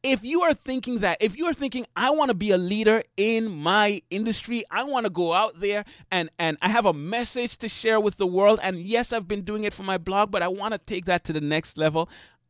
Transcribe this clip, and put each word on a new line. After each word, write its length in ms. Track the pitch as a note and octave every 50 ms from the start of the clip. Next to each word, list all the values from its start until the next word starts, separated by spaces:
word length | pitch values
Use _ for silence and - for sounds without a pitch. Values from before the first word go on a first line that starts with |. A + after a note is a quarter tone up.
If 220 | - C4+ C4 F#3 G#3
you 180 | B3 D#4 F4
are 100 | F4 E4
thinking 460 | D4 - - - C4 C4 - B3 B3 A3
that, 180 | G3+ F#3 E3 -
if 140 | G#3+ A3 F3+
you 100 | C#4+ E4
are 80 | E4+ D4+
thinking, 320 | - C#4+ C4 - B3+ A3+ _ _
"I 140 | F3 A3 C4
wanna 240 | D4 D#4 D4 C4 A3+
be 160 | F3 G#3 G#3
a 80 | F#3+ F3+
leader 440 | F3+ F3+ G#3 G#3+ A3 G#3+ A3 A3+ - _ _
in 320 | - G3+ A3 A3+ A3+ A3+ A3
my 540 | F#3 D3+ D3 E3 F#3+ G#3+ G#3 G#3 G#3 F#3+ _ _
industry, 540 | E3+ G3 A3 A3+ G#3 - - A3 A#3+ A#3 - _
I 120 | - G3+
wanna 260 | B3+ C#4+ C#4 B3 A3+ G3+
go 240 | E3 F3 F3 E3+
out 280 | E3+ F#3 A3 A3 - E3
there 260 | G3 G3+ G3+ G#3 G3+ - - - - _
and, 180 | F#3+ F3+ E3 - _ -
and 200 | E3+ E3 D3+ -
I 80 | - F#3
have 160 | G#3+ A#3 G#3
a 80 | F#3+
message 640 | D#3+ C#3+ C#3+ E3+ G#3+ A#3+ B3 - - B3 A#3+ A3+ - _
to 100 | - G#3+
share 320 | - - - A3+ A3 G#3+
with 160 | G#3+ G#3 G3
the 100 | - G3+
world, 340 | F3+ F3+ F#3+ G3+ G#3 A3 G#3
and 200 | - F#3+ F#3 E3+
yes, 280 | F3 G3 A3+ A#3 B3 -
I've 180 | A#3+ A3+ F#3+ E3+
been 140 | G#3 G3+
doing 220 | F3+ F#3+ G#3 G#3+ G#3+
it 80 | G#3
for 120 | - - G3
my 120 | F#3+ F#3+
blog, 340 | F3+ E3 F#3+ F#3+ G3+ G#3+ G#3
but 120 | G3 F#3+
I 60 | E3+ F3+
wanna 300 | F#3 G3+ G3 A3 A3 F#3+
take 280 | _ - A3 F3+ E3+
that 180 | F#3 F3+ F3 _
to 80 | -
the 80 | D#3+ D#3
next 380 | D3 C#3+ D3+ D#3+ - - - D3+
level," 320 | D#3 D#3 D3+ D#3+ E3+ - - - - - _ _ _